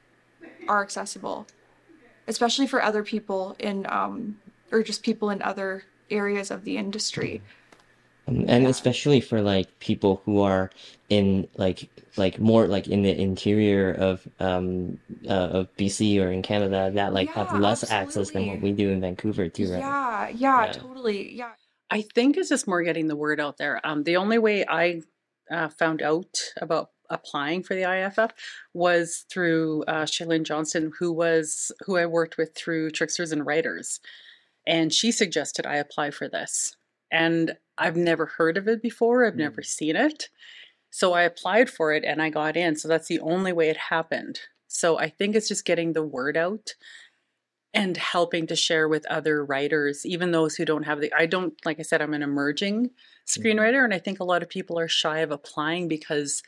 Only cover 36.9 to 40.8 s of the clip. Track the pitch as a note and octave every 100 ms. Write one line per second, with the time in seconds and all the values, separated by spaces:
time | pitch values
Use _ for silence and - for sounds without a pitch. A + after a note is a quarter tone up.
36.9 | _ _ E3 E3 E3 D#3+ - _ - E3
37.9 | E3+ F3 E3 D#3 - E3 E3 G3 A3+ A#3
38.9 | - A#3 B3 A#3 E3 D3 A#2 D3 - D#3
39.9 | E3 D4 D4+ - _ - - - _